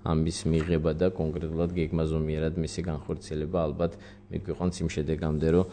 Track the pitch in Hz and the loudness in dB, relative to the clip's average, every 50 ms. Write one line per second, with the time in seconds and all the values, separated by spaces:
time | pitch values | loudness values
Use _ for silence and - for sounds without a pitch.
0 | - 80 80 78 80 82 82 - - 80 80 80 78 85 85 80 78 82 78 80 | -2 0 2 2 2 2 0 0 0 2 2 2 2 2 2 2 2 2 2 2
1 | 90 92 - - 80 78 78 87 85 78 80 80 85 87 87 87 80 78 85 82 | 2 0 2 0 -2 -2 -2 -4 -4 -4 -2 0 0 0 0 0 0 0 2 0
2 | 80 78 80 80 78 78 78 76 80 80 82 90 80 80 - - 82 87 78 71 | 0 2 2 0 0 0 0 0 0 0 0 -2 -4 -4 -4 -4 -4 -4 -4 -4
3 | - - 82 - - - 78 76 76 78 90 87 80 76 69 80 85 85 - - | -4 -6 -6 -6 -6 -6 -6 -4 -4 -2 0 0 0 0 0 0 -2 -2 -2 -4
4 | - - - - - - - 80 87 - 78 - 90 90 82 - 82 80 - - | -16 -20 -20 -20 -14 -8 -8 -8 -4 -6 -4 -2 0 -2 0 0 -2 -2 -2 -2
5 | 73 76 80 78 80 78 78 76 76 80 82 90 92 - | 0 0 0 0 0 0 0 2 4 6 6 6 4 4